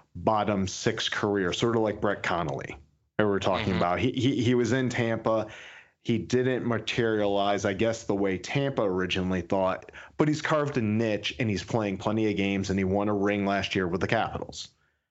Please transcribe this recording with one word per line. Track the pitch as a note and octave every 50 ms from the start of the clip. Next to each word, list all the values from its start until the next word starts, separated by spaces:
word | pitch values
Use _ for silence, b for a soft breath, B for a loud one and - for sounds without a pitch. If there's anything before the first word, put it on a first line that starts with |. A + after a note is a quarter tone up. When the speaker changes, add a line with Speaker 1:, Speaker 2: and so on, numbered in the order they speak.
| B B -
Speaker 1:
bottom | F2+ F2 A2 A2 G#2+ G#2 G#2+ G#2 F#2+ F#2+ F#2
six | - - - A#2+ - - - -
career, | - - - G#2 G2+ G2+ F#2+ F2 E2+
sort | - A#2+ A#2 A2+
of | A2+ A2
like | G#2 G2+ G#2+
Brett | A#2 G#2 G2 G2 -
Connolly, | - F#2+ E2+ E2+ D2 C#2+ C2+ - - - - - _ _ _ _ _ _ -
who | G#2+
we're | G#2 G2 G2
talking | - G#2 F#2 F2+ A2 G2
Speaker 2:
Mm-hmm. | F#2
Speaker 1:
about. | F2 F2 F2 F2+ F2+
He, | A2 C3 -
he, | C3 A2+ C#3 - - A#2
he | A#2 B2+
was | A#2+ A#2+ G#2+ B2
in | C3 B2+ B2
Tampa. | A#2+ A#2+ A#2+ A2+ A2+ A2+ - A#2 A2 F#2 - - B B B B B B B B B B B
He | - A#2 A2
didn't | - - B2 B2 B2+ C3 B2+ A2+ -
materialize, | A#2 A#2 G#2+ - - - B2+ A#2 A2+ A2 G#2+ G#2 G2+ G2+ G2+ G2+ G2+ G2+ F#2+ G#2
I | G2+ G2
guess, | F#2 A2 A2+ A2+ - -
the | - G#2
way | G2 G2+ G2 F#2+
Tampa | F#2 - - - C#3+ C#3 C3+ C3+ C3+ A2
originally | G2 F#2 F#2 F#2 F2 F#2 F#2+ F#2 F#2 F#2 F2+
thought, | E2 - G2 F#2+ F#2+ F#2 F#2 - - - - B B B B -
but | D#3 D3
he's | D3+ D3 -
carved | - D#3 D3+ D3 C3+ -
a | C3 A2
niche | G#2 G#2+ A2 A#2 A2 G#2 G2+ G#2 - - -
and | B2+ A2
he's | G2+ F2 -
playing | - - A#2 G#2+ G2+ F#2+
plenty | F#2+ - G#2+ G#2+ A2 A2 G#2+
of | G2+
games | G2 G2 G2 G2 G2 F#2+ F#2+
and | F#2+ G2
he | F#2+
won | F#2 F#2+ G2+ G#2 G#2+
a | G#2
ring | G2 G2 G2+ G#2 G2+ G2
last | G2 G2+ G2 F#2 - -
year | G2 F#2 E2+
with | F2+ E2+ -
the |
Capitals. | - B2 A2 F#2+ - - - - - - - - - _ _ _ _ _ _ _ _